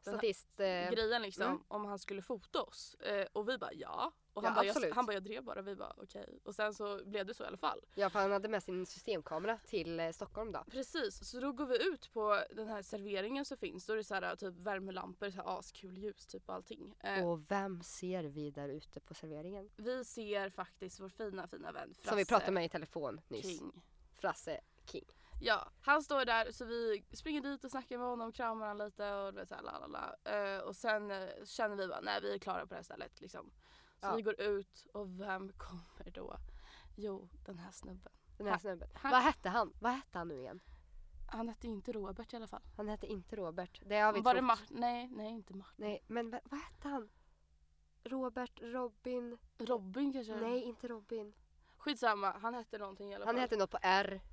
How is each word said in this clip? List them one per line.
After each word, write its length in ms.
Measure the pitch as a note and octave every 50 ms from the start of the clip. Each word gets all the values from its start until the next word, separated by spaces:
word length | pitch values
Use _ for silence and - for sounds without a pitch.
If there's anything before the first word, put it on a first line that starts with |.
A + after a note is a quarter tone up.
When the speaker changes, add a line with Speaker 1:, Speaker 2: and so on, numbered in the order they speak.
| _
Speaker 1:
den 100 | G3 G#3
här 40 | G#3+
Speaker 2:
Statist, 400 | A3+ A3 F#3 - - _ - -
eh, 300 | G3+ F#3+ F#3 F3 F3 F3+
Speaker 1:
grejen, 300 | G#3 A3 A3+ A3 A#3 A#3+
liksom, 240 | A3 G3 F#3+ - F#3+
Speaker 2:
mm. 160 | F#3 - - - _
Speaker 1:
om 180 | G#3+ G#3 G#3
han 140 | G3+ G3+ F#3+
skulle 220 | - - G3 F#3+
fota 400 | F#3 - B3+ G3+ - - - D#4+
oss. 340 | - - - - - - -
Eh, 320 | - - G3 G#3 G3+ G3 - _
och 160 | G#3+ G#3+ G#3+
vi 80 | C4 A3
bara, 160 | - - -
"Ja." 380 | - - - D#2 - A#3+ E4 - _ _ _ _
Och 100 | G#3 G#3
han 80 | A3+
Speaker 2:
Ja, 40 | A3+
Speaker 1:
bara, 100 | A3 G3
Jag, 60 | G3 G#3
Speaker 2:
absolut. 200 | D4+ A#3 E3 -
Speaker 1:
han 100 | A#3+ B3
bara, 80 | G#3+ G#3
"Jag 100 | G3 F#3+
drev 200 | G3+ G#3 A#3+ C4+
bara." 180 | A#3 - G3+
Vi 140 | F#3+ G3 G3+
bara, 180 | F3+ - - - -
"Okej." 420 | - F#3+ - G3+ G3+ - - - _
Och 120 | - G3+
sen 180 | - G#3+ G#3+ G#3
så 320 | G3+ G#3+ G#3 G3+ G3 -
blev 200 | G3 G3+ G#3 G3
det 80 | F#3+ A#3+
så 100 | - -
i 40 | -
alla 100 | F#3+ F#3+
fall. 240 | - - - - - _ -
Speaker 2:
Ja, 140 | - G3+ F#3+
för 100 | - G#3
han 120 | G3 G3
hade 160 | G3+ G3 G3 A3
med 160 | A3 G3 -
sin 220 | - F#3 F#3 F#3
systemkamera 720 | - - - - - G#3 E3+ - - D#3+ D#3 F3+ G#3 A3+ G#3+ -
till, 340 | - - G3+ D#3+ E3 E3+ E3
eh, 120 | E3 E3
Stockholm 400 | E3 - G3+ - - G3+ A3 A3+
då. 120 | F#3 C#3+ - -
Speaker 1:
Precis, 580 | - B3+ C4+ - - E4+ C4+ G#3 F#3+ - - -
så 100 | - B3
då 120 | B3 C#4+
går 140 | C4+ A#3 D4
vi 220 | B3+ B3+ A#3 C4+ F#4+
ut 260 | E4+ - - - _
på 300 | A3+ G#3+ G#3 G#3 G3 - -
den 160 | - - A3 G#3+
här 140 | A3 G#3
serveringen 640 | F#3+ - - G#3 G3 G#3 G3 F#3+ F#3+ G#3+ C4 C#4 C#4+
som 120 | - C#4+ -
finns. 280 | - F#3 - F3+ -
Då 80 | - G#3+
är 40 | A3
det 60 | G#3+
så 120 | - G#3
här, 200 | F#3+ F3+ F3+ E3+
typ, 180 | F3 G3+ F#3+ F3+
värmelampor, 760 | F3 F3+ G#3 G3+ F#3+ F#3+ F#3+ F#3+ F#3 F#3 F#3 F3+ - G#3 G3+
så 60 | F#3 F#3
här, 180 | - F#3+ F#3 -
askul 380 | - - - - - F#3 F#3 F#3+
ljus, 280 | G3 G#3+ G3 - - -
typ, 220 | - F#3+ - -
och 60 | F#3+
allting. 400 | F#3 F#3 - A3+ - - G3 G#3 -
Eh, 280 | - G3+ G3 G3 F#3 F3
Speaker 2:
Och 240 | E3+ D#3+ D3+ -
vem 320 | G3 G3+ G3 G3 F#3+ E3+ F3
ser 400 | - - - - F3+ F#3 F#3 D#3+
vi 280 | D3 C#3 D3+ D3+ D3
där 180 | C#3 D3 C#3+ C#3+
ute 300 | C3+ D#3 - - - -
på 140 | _ - D#3+
serveringen? 560 | - - D#3 D#3 D3+ D#3 F3+ G3 G3+ F#3+ G#3 -
Speaker 1:
vi 300 | - G#3 A#3 B3+ C4 B3
ser 440 | - - A#3+ A3+ G#3 G#3 G3+ G3 G3
faktiskt 500 | - - F#3 - - - G3 F#3 - -
vår 100 | G3 F#3+
fina, 380 | F#3 - A3+ G#3 F#3+ F#3+ F3+ -
fina 240 | - F3+ - -
vän 220 | - - - - -
Speaker 2:
Som 240 | - - G3+ G#3+ G#3
vi 80 | F#3+
Speaker 1:
Frasse 0 |
Speaker 2:
pratade 260 | F3 B3 G#3 - -
med 140 | F#3+ F#3 E3+
i 40 | E3
telefon 520 | - E3+ D3+ - - E3+ D3 C3 G2+ D#3 - -
nyss. 180 | B2 G#2+ - F#3 F3 D3+
Speaker 1:
King. 240 | C#3 - - F3 - - - - - - - -
Speaker 2:
Frasse 420 | - F#3+ D#3 - - - D#3 - - _ _ - -
King. 200 | - - - - - - - - - - -
Speaker 1:
Ja, 260 | - A#3 A3 G3 - - - -
han 220 | - - C#4+ D#4 D4
står 220 | - D4 C4+ B3+
där, 260 | A#3 A#3 A3+ A3 -
så 140 | A3 - B3+
vi 380 | A3+ A#3 A#3 A#3 A3+ G#3+ G3+ - - -
springer 280 | - - D#4+ D4+ D4
dit 220 | C4 C#4 C#4 C4+ -
och 80 | C4
snackar 260 | - C4 A#3+ - B3+ A#3+
med 100 | B3 B3
honom, 240 | B3 A#3+ A#3 A3+
kramar 360 | A3+ - B3 A#3 A3+ A3 A3 G#3+
han 100 | G#3 G3+
lite 340 | G#3 G#3+ - - G#3 G3+ G3+
och, 200 | G3+ G3 G3 G3
du 60 | G3
vet, 100 | F#3 F3+
så 60 | -
här, 60 | -
la, 180 | - - - -
la, 80 | - -
la. 440 | - - - - - - _ -
Eh, 280 | G#3 G#3 G3+ G3 G3 G3
och 160 | - - G3+
sen, 360 | - - A#3 G#3+ G#3+ G#3 G#3
eh, 180 | G3+ F#3+ F#3+ F#3 - - -
känner 300 | G#3 - - A#3 G#3+ G#3
vi 120 | G3+ F#3+ F#3
bara, 140 | F3 -
"Nej, 200 | - G#3 - G3+
vi 120 | G3 G3+ G3+
är 40 | G3
klara 200 | - G3 F#3 F3+
på 60 | D#3+ F3
det 80 | -
här 80 | - F3+
stället", 380 | - - - F#3 - - -
liksom. 300 | - - - D3+ - - - - - - - - - - - _
Så 60 | - G3
Speaker 2:
Ja. 80 | F3+
Speaker 1:
vi 60 | A3+
går 200 | G#3 G#3+ G#3+ -
ut 460 | - G#3 G3+ G3 G3 _ - - - - -
och 260 | G#3 G#3 F#3+ F3+ F3+
vem 300 | G3 G#3 F#3+ F#3+ F#3+ F#3+ G3 -
kommer 540 | - - F3 F3 E3+ - - - - F3
då? 260 | F3 F3+ - - - - - - - - - - - - - - -
Jo, 340 | - G3+ G#3 F#3+ F#3+ F#3+ F3 - - -
den 120 | - G3 E3+
här 120 | E3+ F#3+
snubben. 420 | - - - G3+ F#3 F#3 - - _ - _ - - -
Speaker 2:
Den 80 | G#3 G3+
här 40 |
Speaker 1:
Han, 80 | G3 -
Speaker 2:
snubben. 300 | - G#3 F#3 E3+ - - -
Speaker 1:
han 180 | - - C4+
Speaker 2:
Vad 100 | B3 B3+
hette 280 | B3 D4+ C#4+ - - F#3
han? 240 | F3+ A#3+ G#3+ E3 - -
Vad 100 | - A#3
hette 260 | B3 C4+ - - - F3+
han 100 | E3+ E3+
nu 120 | D#3 C3
igen? 220 | B2+ A#2+ - F3+ - - - - - - - - - - - - - -
Speaker 1:
Han 160 | - A3 A3+ A#3
hette 180 | A3 - - A#3
inte 240 | A3 G3 - -
Robert 420 | A#3 A3 G3 G3 F#3+ F#3 A#3 - -
i 20 |
alla 120 | A#3 A3+ G#3+
fall. 140 | - A3 - - - -
Speaker 2:
Han 100 | G#3 G#3
hette 200 | G#3+ G#3 - G3+
inte 280 | G#3+ G3 F3+ - -
Robert. 440 | G#3+ F#3 E3 D#3+ F3+ F3+ F3 - - -
Det 140 | F#3+ G3+ G#3
har 140 | G#3+ G#3+ G#3+
vi 60 | G#3
Speaker 1:
Var 120 | A3 B3 B3+
det 60 | B3
Speaker 2:
trott. 80 | B3+ B3+
Speaker 1:
Mart-, 220 | A3+ A3 G#3+ -
nej, 380 | - A#3 A#3+ A#3+ A#3+ A#3+ A#3+ B3+
nej, 240 | B3+ G#3+ G#3+ G#3+
inte 220 | A#3 A3+ G#3 - F#3
Martin. 220 | F#3+ G3 - - -
Speaker 2:
Nej, 260 | G#3+ G#3 G#3 - - -
men 220 | A3 A#3+ A#3 A3+
vad, 100 | A3 B3 -
vad 160 | - C#4 C#4+
hette 280 | D4+ - - - - C#4+
han? 220 | C#4+ C4+ A3 G#3+ - - - - - _ _ _ - - - - _ _ - _ _ _ -
Robert, 480 | A#3 B3+ C4+ C4 B3+ A3+ C4 B3 A#3+ - -
Robin? 760 | - A#3 A#3 C4 B3+ A#3+ G#3 - _ B3+ B3+ B3 A#3+ A#3+ A#3 A#3 - - _ -
Speaker 1:
Robin 560 | A#3 A3 B3+ A3+ F#3+ F#3 F#3+ B3+ C#4+ C#4+ C4
kanske? 220 | C4+ A#3 G#3+ A3
Speaker 2:
Nej, 260 | A3 A3+ A#3 A#3+ B3+
inte 260 | B3 A#3+ A#3 - - B3
Robin. 460 | A#3+ A3 G#3 - A#3 A3 G#3 G#3 G#3 - - _ _ - - _ - -
Speaker 1:
Skitsamma, 540 | - D4 D4 A3 B3+ A#3 G#3+ G3+ G3 G3 - -
han 120 | G3 A3+ A#3+
hette 240 | B3 A3 - - G#3+
någonting 340 | G3+ G3 G3 - G3+ G3+
i 40 | G3
alla 100 | G3 G3+
Speaker 2:
Han 100 | G#3+ A#3
Speaker 1:
fall. 60 | B3
Speaker 2:
hette 160 | B3+ B3 A#3 G#3+
något 140 | G3 -
på 60 | - -
R. 400 | - F#3+ F#3 G3 G3+ - G3 F#3+ - -